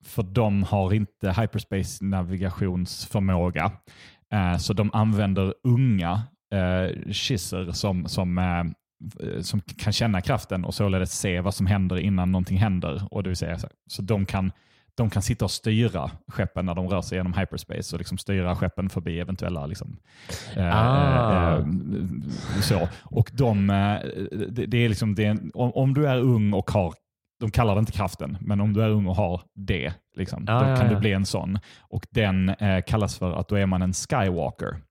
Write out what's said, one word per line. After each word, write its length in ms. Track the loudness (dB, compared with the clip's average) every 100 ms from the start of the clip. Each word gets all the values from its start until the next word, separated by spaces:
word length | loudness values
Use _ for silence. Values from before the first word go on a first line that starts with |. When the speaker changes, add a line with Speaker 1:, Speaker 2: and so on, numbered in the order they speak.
| -10
Speaker 1:
för 180 | -6
de 400 | -2 2 2 2
har 300 | 2 2 2
inte 380 | 2 0 _ -2
hyperspace-navigationsförmåga. 2500 | 0 0 -2 -4 -4 -4 -4 -2 -2 -2 -2 -4 -2 -2 -2 -4 -8 -6 -2 2 2 0 0 -2 -4 _ -20 -20 _ _
Eh, 240 | 0 2 0
så 160 | 0
de 160 | 0 0
använder 600 | 2 2 2 2 2 0 0
unga, 580 | 2 4 4 2 2 -2 -4 _ _
eh, 360 | 0 2 2 0 -4 -8
kisser 600 | -6 -2 -4 -4 -6 -6
som, 360 | -4 -2 -2 -2
som, 300 | -2 -2 0
eh, 260 | 0 0 -2 -6 _ _ -18 -10 -8 -8
som 200 | -4 -6 -6 -6
kan 160 | -4
känna 280 | 0 0 0
kraften 440 | 0 -2 -2 -4 -4
och 80 |
således 460 | -2 0 2 -2 -2
se 220 | -2 0
vad 120 | -2
som 120 | 0 2
händer 320 | 2 2 0
innan 340 | 0 2 2
någonting 260 | 0 0 2
händer. 560 | 2 2 -2 -4 -6
Och 100 | -4
det 60 | -4
vill 80 | -4
säga, 220 | -4 -6
så, 80 | -8 _ _
så 120 | -12
de 240 | -2 0 0
kan, 260 | -2 -2 -6 _ _ _ -2
de 140 | 0
kan 120 | 0
sitta 240 | -2 0 -2
och 60 |
styra 600 | -2 0 2 2 0 -6 -8 -14
skeppen 380 | -4 -4 -2 -4
när 100 | -2
de 120 | -2
rör 140 | -2
sig 160 | -2 -4
genom 160 | -2
hyperspace 640 | -2 -2 -4 -10 -10 -8 -8
och, 40 |
liksom, 180 | -8 -8
styra 380 | -4 -2 0 0
skeppen 340 | -2 -2 -4
förbi 300 | -4 -6 -6
eventuella... 460 | -6 -4 -4 -4 -6
Liksom, 320 | -8 -10 -14 _ -20 -14 -14 -10 -2
eh, 200 | 2 4
Speaker 2:
Ah. 760 | 4 6 6 6 4 4 4
Speaker 1:
eh, 60 | 4
eh, 60 | 2 -2 -2 -4 -4 -4 -6 -8 -4 -2
så. 260 | 2 2 2 -4
Och 260 | -6 0 0
de, 360 | 2 2 4 4
eh, 280 | 4 2 0 -4 -8 -6 -6 -6
det, 160 | -4 0
det 120 | 2
är 120 | 2
liksom, 260 | 2 0 2
det 100 | 2
är 40 |
en, 220 | 0 -4
om, 180 | -2 -2
om 220 | 2 2
du 140 | 4 2
är 120 | 4
ung 340 | 4 4 4
och 180 | 2 2
har, 220 | 2 0 -4 _ _ _ _
de 120 | -2
kallar 240 | 2 2 4
det 40 |
inte 120 | 0
kraften, 460 | 0 -4 -4 -8 -8
men 200 | -2 0
om 120 | 2
du 100 | 2
är 60 | 2
ung 180 | 2 2
och 80 | 0
har 260 | 0 -2 -8 -16
det, 380 | -4 -2 -2 -8 _ -8
liksom, 300 | -8 -6 0
Speaker 2:
Ah, 160 | 2
Speaker 1:
då 60 | 4
Speaker 2:
ja, 80 | 4
Speaker 1:
kan 100 | 4
Speaker 2:
ja. 60 |
Speaker 1:
du 60 | 4
bli 140 | 2
en 120 | 2 0
sån. 340 | -2 -2 -4 -6 -20
Och 260 | _ -8 -4
den, 380 | 2 2 4 2
eh, 320 | 2 2 2 2
kallas 300 | 0 0 -2
för 220 | -4 -4
att 80 | -2
då 80 | 0
är 100 | 2
man 160 | 2
en 120 | 0
Skywalker. 840 | -2 -2 0 0 0 -4 -4 -8 -8 -14